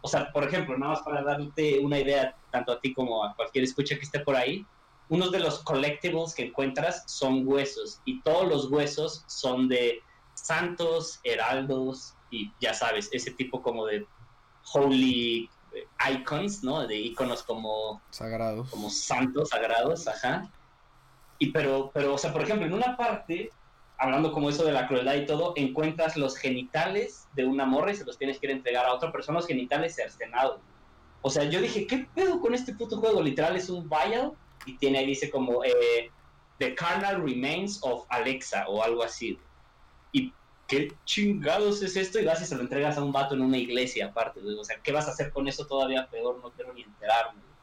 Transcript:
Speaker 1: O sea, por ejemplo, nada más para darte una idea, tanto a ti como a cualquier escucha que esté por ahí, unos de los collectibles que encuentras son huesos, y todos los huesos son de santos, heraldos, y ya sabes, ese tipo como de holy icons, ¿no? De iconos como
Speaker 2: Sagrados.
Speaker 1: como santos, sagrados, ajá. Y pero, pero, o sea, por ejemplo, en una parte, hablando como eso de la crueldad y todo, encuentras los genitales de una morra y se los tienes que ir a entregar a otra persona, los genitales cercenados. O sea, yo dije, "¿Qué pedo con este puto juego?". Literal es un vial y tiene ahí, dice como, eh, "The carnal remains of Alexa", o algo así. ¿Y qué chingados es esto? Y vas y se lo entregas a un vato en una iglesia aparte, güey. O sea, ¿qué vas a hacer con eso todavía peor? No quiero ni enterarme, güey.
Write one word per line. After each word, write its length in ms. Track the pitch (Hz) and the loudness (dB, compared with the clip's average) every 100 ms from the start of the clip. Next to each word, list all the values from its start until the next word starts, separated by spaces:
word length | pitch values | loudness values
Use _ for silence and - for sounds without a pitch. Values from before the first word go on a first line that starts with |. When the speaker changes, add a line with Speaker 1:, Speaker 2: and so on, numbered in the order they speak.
Speaker 1:
O 60 | - | 0
sea, 240 | 147 143 | -2 0
por 140 | 147 | 0
ejemplo, 320 | 143 180 139 131 | 0 0 -2 -2
nada 160 | 143 | -2
más 80 | 156 | -2
para 220 | 151 147 | -2 -2
darte 560 | 143 143 147 - 151 139 | 0 -2 -4 0 2 4
una 200 | 143 143 | 2 2
idea, 380 | 135 139 131 - - | 2 2 2 -4 -6
tanto 200 | 123 120 | -4 -2
a 80 | 120 | -2
ti 140 | 131 | -2
como 320 | 131 127 110 | -2 -2 0
a 100 | 104 | -2
cualquier 300 | - 113 131 | -2 -2 2
escucha 300 | 127 - 139 143 | 0 0 -2 -4
que 60 | |
esté 160 | - 147 | -6 -4
por 140 | 147 131 | 0 2
ahí, 280 | 123 190 - - _ - - | 0 -2 -10 -20 _ -20 -2
unos 220 | 165 180 | 0 2
de 80 | 185 | 2
los 180 | 160 - | 0 -2
collectibles 760 | - 139 147 147 175 160 165 | -2 0 0 -2 -2 -2 -4
que 100 | - | -6
encuentras 580 | 117 - 139 131 165 175 - | -6 -2 -2 0 -2 -2 -8
son 380 | - 135 131 | -2 2 4
huesos, 540 | 131 139 139 - - - | 4 4 2 -4 -10 -6
y 160 | 131 127 | -6 0
todos 260 | 151 170 185 | 4 4 4
los 220 | 143 131 | 2 2
huesos 520 | 147 143 - 156 - - | 2 2 0 -4 -6 -12
son 400 | - 131 127 127 | -4 0 4 4
de 320 | 123 120 117 - - - | 4 2 0 -8 -20 -18
santos, 840 | - - 160 175 175 165 165 160 - | -12 -2 0 -2 0 0 0 -2 -6
heraldos, 920 | 123 113 117 135 135 131 131 131 - - - | -2 0 2 0 0 0 -2 -4 -14 -20 -12
y 240 | 117 104 - | -8 -8 -4
ya 120 | 113 | -2
sabes, 360 | 107 117 107 101 | 0 0 0 -2
ese 200 | - - | -6 -6
tipo 300 | - 131 123 | -6 -6 -2
como 240 | 123 117 | -4 -2
de 200 | 107 104 104 - - - _ _ - | -2 -2 -4 -18 -20 -20 _ _ -2
holy 760 | 143 139 131 131 120 120 117 117 - - - - - 131 | 2 4 6 4 2 0 -2 -4 -14 -16 -14 -12 -4 -2
icons, 520 | 131 - 151 202 202 | -2 -2 -4 -4 -4
¿no? 220 | 127 151 117 | -4 -2 -2
De 80 | 107 | -4
iconos 460 | 117 117 123 117 | -4 -4 -4 -4
como 580 | - 113 110 107 110 104 - | -4 -6 -4 -4 -4 -8 -16
Speaker 2:
Sagrados. 600 | - 113 113 113 110 127 | -12 -6 -2 -2 -4 -8
Speaker 1:
como 180 | 107 104 | -8 -6
santos, 600 | - - 123 127 135 - | -6 -2 0 2 0 0
sagrados, 580 | 113 113 117 131 165 - | 0 2 2 2 0 -4
ajá. 420 | 107 127 170 - - - _ _ - - - - - | -4 -2 -2 -6 -18 -20 _ _ -20 -20 -20 -20 -2
Y 120 | 147 | 0
pero, 400 | 156 143 135 135 | 2 2 0 0
pero, 220 | 151 139 | 0 0
o 20 | 139 | 0
sea, 160 | 156 | -2
por 80 | 151 | -2
ejemplo, 240 | 151 214 | 0 0
en 80 | - | 0
una 240 | 196 247 247 | 0 0 0
parte, 540 | 220 - - 170 214 - - _ - - | -2 -2 -4 -6 -6 -12 -20 _ -20 -2
hablando 340 | 135 135 156 | 2 4 2
como 180 | 151 143 | 2 0
eso 160 | 147 | 4
de 60 | 160 | 4
la 160 | 139 - | 4 2
crueldad 280 | 131 131 | 2 2
y 100 | 143 | 2
todo, 280 | 143 151 175 | 2 0 0
encuentras 640 | 147 135 151 156 160 160 156 | 0 0 2 -2 2 0 2
los 180 | 135 - | -2 0
genitales 880 | 135 127 127 156 175 196 240 - - | -2 -2 -2 0 0 0 -2 -8 -8
de 100 | 135 | 0
una 200 | 127 139 | 2 2
morra 260 | 131 135 190 | 4 4 2
y 40 | |
se 100 | 202 | -2
los 120 | - - | -8 -4
tienes 220 | 139 135 | -4 -2
que 80 | 135 | -2
ir 60 | |
a 20 | 135 | -2
entregar 280 | 123 123 | 0 2
a 80 | 127 | 2
otra 180 | 127 160 | 2 0
persona, 280 | - - 165 | -4 -2 -2
los 80 | 170 | 0
genitales 480 | 131 123 147 165 | -2 0 0 0
cercenados. 640 | 160 117 - 113 120 135 - - - - - - - | -2 -6 -6 -4 2 2 0 -14 -20 -20 -20 -20 -4
O 80 | 135 | -2
sea, 140 | 147 | 0
yo 160 | 147 175 | 2 2
dije, 260 | 185 208 - | 0 -2 -2
"¿Qué 200 | 262 - | -4 -2
pedo 240 | - 381 349 | 0 2 2
con 120 | 233 | 2
este 200 | 247 254 | 0 -4
puto 240 | - 226 208 | -8 -6 0
juego?". 220 | 220 190 | 4 4
Literal 340 | 156 131 160 | 4 2 2
es 140 | 180 185 | 0 -4
un 180 | 180 151 | -6 -2
vial 440 | 156 190 233 294 - - - | 0 2 0 -2 -6 -20 -18
y 120 | - - | -16 0
tiene 220 | 139 135 | 2 4
ahí, 60 | 135 | 2
dice 220 | 135 147 | 0 -2
como, 340 | 135 127 120 | -2 2 2
eh, 480 | 127 123 120 117 - - - - _ - | 6 6 6 4 0 -16 -20 -20 _ -4
"The 160 | 127 | -4
carnal 460 | - 170 185 202 190 | -2 -2 0 0 0
remains 560 | 151 123 135 165 202 - | 0 0 -2 -2 -4 -4
of 220 | 135 117 - | -2 -2 -2
Alexa", 580 | 123 117 131 - 98 95 | -2 0 -2 -4 -4 0
o 160 | 104 | 2
algo 200 | 113 117 | 2 2
así. 360 | 113 - 113 - - - - _ - - - | 0 -2 -6 -6 -12 -20 -20 _ -20 -20 -2
¿Y 220 | - 262 - - - - | 0 0 -10 -20 -20 -2
qué 260 | 139 143 - | 0 -2 -8
chingados 760 | - 208 202 170 147 190 208 202 | -4 0 2 2 2 2 2 0
es 120 | 185 | -2
esto? 240 | 190 185 220 | -2 0 2
Y 60 | |
vas 160 | 160 165 | 2 2
y 40 | |
se 100 | 165 | -2
lo 60 | 131 | -6
entregas 360 | 123 139 147 147 | -2 0 0 0
a 60 | |
un 80 | 143 | 0
vato 240 | 139 139 | 0 0
en 60 | 131 | 2
una 160 | 131 131 | 4 2
iglesia 500 | 120 123 123 110 98 | 2 0 0 -2 -4
aparte, 340 | 113 113 - | -2 -2 -4
güey. 140 | 101 104 | -8 -6
O 60 | |
sea, 140 | 107 107 | -6 -6
¿qué 100 | - | -2
vas 160 | 147 151 | 0 -2
a 40 | |
hacer 200 | 160 143 | -4 -4
con 160 | 139 139 | -2 -2
eso 180 | 139 143 | -4 -2
todavía 400 | 135 135 131 131 | 0 2 0 -2
peor? 300 | 113 123 123 | -4 -4 -4
No 100 | 123 | -10
quiero 220 | - 123 | -12 -14
ni 100 | 120 | -14
enterarme, 580 | 107 104 - 117 113 104 | -18 -8 2 2 2 -8
güey. 140 | - - | -20 -20